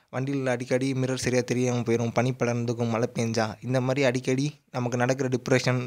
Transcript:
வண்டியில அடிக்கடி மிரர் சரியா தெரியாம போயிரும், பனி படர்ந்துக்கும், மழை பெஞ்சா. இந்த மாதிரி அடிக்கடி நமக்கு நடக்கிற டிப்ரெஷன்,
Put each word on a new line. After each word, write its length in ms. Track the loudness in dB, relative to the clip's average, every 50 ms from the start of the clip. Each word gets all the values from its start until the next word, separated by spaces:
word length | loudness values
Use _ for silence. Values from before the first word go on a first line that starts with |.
| _ _ -8
வண்டியில 340 | -6 -4 -2 -2 -2 -2 -2
அடிக்கடி 460 | -2 -2 -2 0 0 0 2 0 0
மிரர் 300 | 0 0 0 -2 -2 0
சரியா 180 | 0 2 0
தெரியாம 380 | 0 0 0 0 2 0 0 0
போயிரும், 340 | 2 2 2 2 2 0 0
பனி 180 | 0 0 0
படர்ந்துக்கும், 580 | 0 0 -2 -2 0 0 -2 -2 -2 -2 -2 0
மழை 180 | 0 0 0 -2 -2
பெஞ்சா. 340 | -2 -2 0 0 0 0 -2 -4 -8
இந்த 200 | -6 -2 0 0
மாதிரி 220 | 0 0 0 2 2
அடிக்கடி 420 | 2 2 0 0 0 0 0 0 -2 -4 -8 _ _
நமக்கு 260 | -6 -4 -2 -2 0 0
நடக்கிற 320 | 2 2 2 0 0 0
டிப்ரெஷன், 500 | -2 -2 2 2 2 2 4 2 0 0 -2